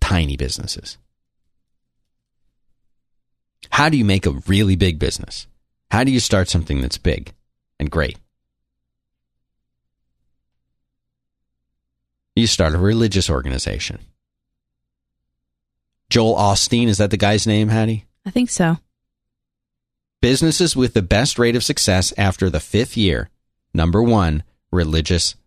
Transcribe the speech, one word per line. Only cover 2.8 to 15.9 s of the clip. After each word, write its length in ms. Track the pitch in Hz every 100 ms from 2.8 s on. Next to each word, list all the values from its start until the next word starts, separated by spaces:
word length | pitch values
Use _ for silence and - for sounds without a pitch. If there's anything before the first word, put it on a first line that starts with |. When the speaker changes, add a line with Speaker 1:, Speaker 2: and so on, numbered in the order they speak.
| _ _ _ _ _ _ _ _ -
Speaker 1:
How 180 | - 151
do 80 | 147
you 80 | 104
make 200 | 95 87
a 60 | 67 -
really 280 | 98 104 92
big 240 | 92 78
business? 480 | 67 - - - - _ _ _ -
How 140 | 107
do 80 | 135
you 80 | 127
start 300 | - 101 90
something 320 | 87 80 69
that's 160 | 64 -
big 360 | - - - - _ _ _ -
and 100 | 73
great? 280 | 80 69 - _ _ _ _ _ _ _ _ _ _ _ _ _ _ _ _ _ _ _ _ _ _ _ _ _ _ _ _ _ _ _ _ _ _ _ _ _ _ _ _ _ -
You 120 | 113
start 260 | - 80
a 60 | 82
religious 500 | 98 113 113 95 -
organization. 680 | 69 67 67 - 52 - - - _ _ _ _ _ _ _ _ _ _ _ _ _ _ _ _ _ _